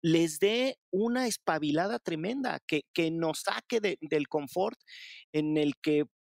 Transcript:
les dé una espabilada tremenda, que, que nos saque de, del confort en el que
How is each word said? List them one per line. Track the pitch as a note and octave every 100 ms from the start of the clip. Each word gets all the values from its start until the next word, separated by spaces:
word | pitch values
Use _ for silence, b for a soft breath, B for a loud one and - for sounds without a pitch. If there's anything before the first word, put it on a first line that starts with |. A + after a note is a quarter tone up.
les | E3 E3 E3 D#3
dé | G3 A#3 C4 B3+ _
una | F#3 A#3 B3 B3+
espabilada | - - D#3+ D3+ D#3 G3 A#3
tremenda, | - D#3+ F3+ C4+ B3+ D3 -
que, | D3+ -
que | - E3
nos | E3 E3 D3+
saque | - A3+ - A#3
de, | G3+ D#3
del | D3+ D#3 C#3+
confort | D#3 C#3+ F3+ G3+ - B B B B -
en | D3+ D3+ D3+
el | D3 -
que | D#3+ D3 D3 _ _